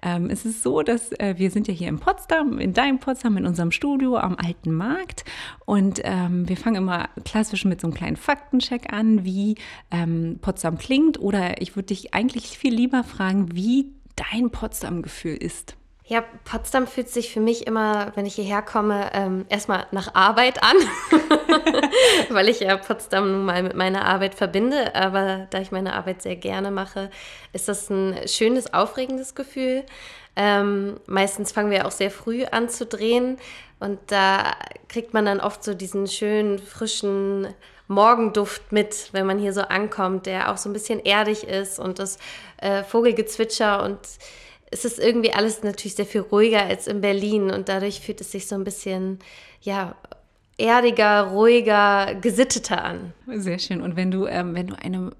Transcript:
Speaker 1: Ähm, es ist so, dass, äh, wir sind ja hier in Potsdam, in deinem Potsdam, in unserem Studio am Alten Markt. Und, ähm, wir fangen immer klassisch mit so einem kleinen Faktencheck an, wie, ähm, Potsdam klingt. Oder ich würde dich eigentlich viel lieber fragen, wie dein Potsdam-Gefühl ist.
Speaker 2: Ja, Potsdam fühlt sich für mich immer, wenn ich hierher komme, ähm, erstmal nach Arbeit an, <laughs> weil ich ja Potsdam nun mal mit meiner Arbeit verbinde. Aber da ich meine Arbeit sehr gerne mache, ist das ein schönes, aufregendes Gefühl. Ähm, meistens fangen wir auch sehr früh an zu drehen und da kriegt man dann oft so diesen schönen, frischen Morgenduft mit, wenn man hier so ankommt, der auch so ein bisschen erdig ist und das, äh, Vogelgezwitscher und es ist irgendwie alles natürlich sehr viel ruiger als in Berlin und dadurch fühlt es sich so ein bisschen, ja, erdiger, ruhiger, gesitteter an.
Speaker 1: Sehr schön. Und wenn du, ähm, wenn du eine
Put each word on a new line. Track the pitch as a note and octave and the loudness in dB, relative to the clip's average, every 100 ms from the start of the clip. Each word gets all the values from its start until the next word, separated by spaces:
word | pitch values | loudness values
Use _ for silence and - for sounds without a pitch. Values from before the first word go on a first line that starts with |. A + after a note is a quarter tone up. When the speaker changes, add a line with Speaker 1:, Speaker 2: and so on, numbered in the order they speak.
Speaker 1:
Ähm, | F3 F3 F3 | -2 -2 -2
es | F#3+ | -2
ist | A3 A3 | -6 -4
so, | - D#3 | -2 0
dass, | D#3 A#3 - | 0 0 -2
äh, | - G3+ F3+ | -4 -4 0
wir | F#3 | 0
sind | G#3 G#3 | 0 -2
ja | |
hier | F3 E3+ | -4 -4
in | D3+ | -2
Potsdam, | - F#4+ - D#4+ D4 - | -2 -2 0 0 2 0
in | - | 0
deinem | F#3 C4+ C4 | 2 2 0
Potsdam, | - B3+ A#3+ G3 | -2 -2 0 0
in | F#3 | 0
unserem | F3 E3+ | 0 0
Studio | - C#4+ C#4 C4 A#3+ | 0 0 0 2 2
am | F3+ F3+ | 0 -2
Alten | F3 F3 - | -4 -4 -2
Markt. | D#3+ G#3 E4 F4+ - - - - - | -2 0 -4 -6 -12 -14 -14 -14 -14
Und, | - G#3 G3 F#3+ | 0 4 4 0
ähm, | - F#3 F3+ F3+ F3 | -2 -2 0 0 0
wir | F#3 | -2
fangen | - G#3+ | 0 0
immer | F#3+ F3 - - | 0 -2 -4 -8
klassisch | - G#3+ G#3+ F#3+ | -4 -2 0 0
mit | G3 E3+ | 0 0
so | E3 | -2
einem | |
kleinen | - E3 D#3+ | -4 -4 -4
Faktencheck | - C#4+ - B3+ B3 A#3+ - | -2 -2 2 0 0 -6 -6
an, | G#3 A3 G#3+ | 0 4 4
wie, | F#3 F#3+ G3+ G#3+ - - - | 2 -2 -2 -2 -6 -18 -6
ähm, | F3 E3+ E3 E3 E3 | -2 0 -2 -2 -4
Potsdam | - E3+ E3 E3 | -6 -2 -4 -4
klingt. | - C4+ D#4+ C#4+ | 0 4 4 4
Oder | G3+ G3+ F3+ - | 0 0 0 -4
ich | F#3 - | -6 -6
würde | F#3+ | -6
dich | F#3 - | -6 -2
eigentlich | - A#3+ A#3+ - - | 0 0 -2 -10 -4
viel | C#4 | 0
lieber | A3+ B3 C4 | 2 2 0
fragen, | A#3 - F#3+ G3 F3+ | -2 -2 0 0 0
wie | E3+ G3+ B3+ C#4 - - - | -2 2 2 0 -6 -16 -12
dein | - A3 B3 | -6 -2 -2
Potsdam-Gefühl | - A3 - - F3 D#3 - E3 D3+ | -2 -8 -8 -6 -6 -6 -8 -8 -6
ist. | E3 - - - _ _ _ | -8 -10 -16 -20 _ _ _
Speaker 2:
Ja, | A3+ A#3 - | -4 -4 -16
Potsdam | - A3+ - C4+ B3 | -10 -8 -2 0 0
fühlt | - B3 | -4 -4
sich | B3 A#3 | -4 -4
für | - | 0
mich | A3 A#3 - | 0 0 -2
immer, | A3 G#3+ G#3 G3+ | -2 0 0 -2
wenn | G#3 | -6
ich | G3+ | -6
hierher | G3 G3 G3+ | -4 -4 -4
komme, | G#3 A3+ G#3 G3+ G3 | -2 0 0 0 -2
ähm, | - G3 F#3 F#3+ | -2 -2 -2 -2
erstmal | G#3 G#3 F#3+ - | -4 0 -2 -2
nach | G3 F#3+ | -6 0
Arbeit | - F#3+ A3 B3 B3+ | 6 6 6 4 4
an, | G#3+ F4 D4 - - | 6 6 6 -2 4
<laughs> | D#4+ - D#4 - D#4 D#4 - C#4+ A4+ B4+ G4 - | 4 6 2 6 4 4 2 4 6 6 6 4
weil | G#3+ G3 | 4 4
ich | A#3 | 4
ja | F#3+ G3 | 2 0
Potsdam | - A3 - F#3+ G3 | 0 -6 0 0 2
nun | F#3+ | 2
mal | G3 F3+ | 0 0
mit | F#3 | 0
meiner | - F#3 F#3+ G3 | 0 0 2 2
Arbeit | F#3 F#3+ | 2 0
verbinde. | G3 F#3+ F3+ A#3 C#4+ A#3+ | 0 -2 2 2 2 0
Aber | - F#3+ F#3+ G3 F#3+ F#3+ | 0 0 2 0 -2 -4
da | F#3+ | -6
ich | F#3+ | -4
meine | F#3 F#3+ | -4 -4
Arbeit | - F3+ F#3 | -4 -6 -6
sehr | G3 F3+ | -6 -6
gerne | G3 F#3+ G3 | -4 -4 -4
mache, | G3 F#3+ - G3 - - - - | -4 -6 -8 -10 -12 -20 -20 -12
ist | - - | -8 -6
das | G3+ - | -6 -2
ein | G3 F#3+ F#3 - | -2 0 -2 -4
schönes, | - A3+ B3+ - | 2 2 2 0
aufregendes | E3+ G3+ - B3+ C4 C4 | 0 0 -2 -6 -6 -8
Gefühl. | - C4+ - C4 C4 C4+ - - - - | -10 -10 -4 -2 -2 -6 -16 -20 -20 -12
Ähm, | - G3+ G3+ G3+ G3+ G3 - - | 0 2 2 2 0 -4 -8 -4
meistens | F#3+ G3 G3 G#3 | 0 0 -2 -4
fangen | - G#3 | -2 0
wir | G3 - | 0 -2
auch | |
sehr | - G3 | -2 -4
früh | G3+ - A#3 B3+ | -4 -6 -4 -2
an | A3+ A#3 | -2 -2
zu | A#3 A#3 | -4 -8
drehen | G#3 G#3+ A#3+ B3 C4 - - - _ | -4 0 2 0 -4 -12 -20 -20 _
und | G3+ G3 - | -8 -8 -2
da | G3+ F#3+ G3 - - - - _ | 2 4 4 0 -4 -10 -16 _
kriegt | A#3 A3+ | -10 -2
man | A3 G#3 | 0 2
dann | G3+ | 0
oft | - G#3 | -2 -4
so | - | -8
diesen | F#3+ F#3 G3+ G3 | -8 -6 -4 -4
schönen, | - G#3 G#3+ G#3 G3 | -2 0 0 0 -2
frischen | G3 - A3 - G3+ G3 G3 G3 G3 - - - _ | -6 -10 -6 -4 -2 0 -2 -2 -6 -10 -20 -20 _
Morgenduft | G3 G#3+ A#3+ A3 G#3+ G3+ - - | 6 6 6 4 2 -2 -6 -2
mit, | G#3 G#3 - - | 0 0 -4 -6
wenn | G3 F#3+ | -2 0
man | G3 | 0
hier | G3+ | 0
so | G3 | -2
ankommt, | F#3+ F#3 G#3+ - F#3 F#3+ | 0 0 -2 -2 0 0
der | F#3 F#3 - | -4 -2 -2
auch | F#3+ | -2
so | G#3 | -4
ein | |
bisschen | G#3 G#3+ A3 | -8 -4 -4
erdig | - G3+ G#3+ G#3+ | 2 4 4 0
ist | - F#3+ G3 - | -2 -4 -4 -6
und | F#3+ F#3 | -8 -6
das, | G3 - - - - - | -8 -8 -14 -18 -20 -8
äh, | G3 G3 | -2 -2
Vogelgezwitscher | G3+ A#3 A#3 A3 A3 - A3 - G#3+ G3+ | 0 4 4 4 -2 -2 -2 2 2 2
und | G3 G3 - - - - - - _ | 0 -4 -12 -20 -20 -20 -20 -20 _
es | - | -6
ist | A#3+ A#3 | -6 0
irgendwie | A3+ A#3+ A3 | 2 4 2
alles | - A3 G#3+ | 2 0 0
natürlich | G#3 G3+ G3+ - | -6 -6 -8 -6
sehr | G#3 | -4
viel | A3 | -4
ruiger | G3 G3+ A3+ A3 | 0 4 6 4
als | G3 F#3+ - | 2 -2 -4
in | G3+ | -2
Berlin | G3+ G3 G#3 G#3+ G3 | 0 0 0 0 2
und | G3 F#3+ | -2 -2
dadurch | F#3+ G3+ G3+ | -2 -2 -6
fühlt | - G3 | -10 -10
es | G3 | -10
sich | G3 F#3+ | -10 -6
so | |
ein | G3 | -6
bisschen, | G3 F#3+ - F#3 F#3+ F#3+ - - - - | -6 -6 -6 -4 -4 -6 -12 -20 -20 -14
ja, | - G3 F3+ - - - _ _ _ _ | -6 -6 -6 -10 -20 -20 _ _ _ _
erdiger, | A3 A#3+ A#3+ A#3 G#3 G#3 | 4 6 6 6 6 6
ruhiger, | G3 F#3+ A3+ A#3+ G#3+ G#3 G3+ G3+ G3 F#3+ | 4 6 8 8 6 6 6 4 2 0
gesitteter | G#3 F#3+ B3+ - - - | -2 4 2 2 -2 -2
an. | - F3 F3 - - | -2 -8 -10 -16 -12
Speaker 1:
Sehr | A3+ F#3+ F3 | -8 -4 -4
schön. | - F3+ | -4 -6
Und | F3 E3+ | -4 -2
wenn | F#3 | -2
du, | F#3 F#3+ | 0 -2
ähm, | F3+ F3+ | -2 -4
wenn | E3+ F3+ | -4 -6
du | G3 | -8
eine | - F#3 F#3 - | -6 -6 -6 -12